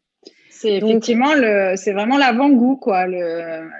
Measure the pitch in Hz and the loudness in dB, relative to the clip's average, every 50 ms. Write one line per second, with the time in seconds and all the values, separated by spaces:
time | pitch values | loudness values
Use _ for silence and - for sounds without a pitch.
0 | _ _ _ _ _ - _ _ _ _ - - - 220 202 190 202 220 226 226 | _ _ _ _ _ -20 _ _ _ _ -14 -6 -4 -2 -2 0 2 2 2 2
1 | 226 240 233 226 262 294 311 294 247 220 208 202 196 185 185 190 - 214 196 196 | 0 0 0 0 2 2 2 2 2 2 2 2 0 0 -2 -4 -4 -4 -4 -2
2 | 208 226 262 277 277 254 226 233 277 285 285 233 240 254 269 262 - 240 196 185 | -2 0 0 2 2 2 2 2 4 4 4 4 4 2 0 -2 -2 -2 0 0
3 | 185 185 185 180 175 170 165 170 165 165 160 160 165 - - - | 0 -2 -4 -4 -4 -6 -6 -6 -8 -10 -12 -12 -14 -16 -18 -20